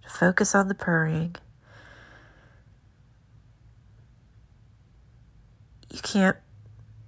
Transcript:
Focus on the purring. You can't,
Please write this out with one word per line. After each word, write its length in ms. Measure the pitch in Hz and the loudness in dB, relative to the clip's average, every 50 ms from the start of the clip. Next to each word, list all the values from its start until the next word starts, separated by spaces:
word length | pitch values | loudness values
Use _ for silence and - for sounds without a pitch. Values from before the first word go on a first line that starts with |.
| - | -20
Focus 460 | - - - 170 180 180 - 208 - - | -12 -4 0 2 2 4 2 2 2 2
on 140 | 196 196 | 2 2
the 80 | 190 196 | 0 -2
purring. 600 | - - - 170 160 160 160 160 156 165 170 175 - - - - - _ - - - - - - - - - - - - - - - - - - - - - - - _ - _ _ - - - _ _ _ - - _ - - _ - - - - _ - - - - - - _ _ - _ - - - - - - - - _ - _ - - - - - - - - - - - - - - - - - - - - | -4 -2 0 0 2 0 0 -2 -4 -4 -6 -8 -14 -20 -20 -20 -20 _ -20 -20 -20 -20 -20 -20 -20 -20 -20 -20 -20 -20 -20 -20 -20 -20 -20 -20 -20 -20 -20 -20 -20 _ -20 _ _ -20 -20 -20 _ _ _ -20 -20 _ -20 -20 _ -20 -20 -20 -20 _ -20 -20 -20 -20 -20 -20 _ _ -20 _ -20 -20 -20 -20 -20 -20 -20 -20 _ -20 _ -20 -20 -20 -20 -20 -20 -20 -20 -20 -20 -20 -20 -20 -20 -20 -20 -20 -20 -20 -18
You 100 | - - | -16 -12
can't, 380 | - - - 202 185 190 - - - - - - - - - - - - - - - | -8 -2 0 2 2 2 0 -2 -10 -20 -20 -20 -20 -20 -20 -20 -20 -20 -20 -20 -20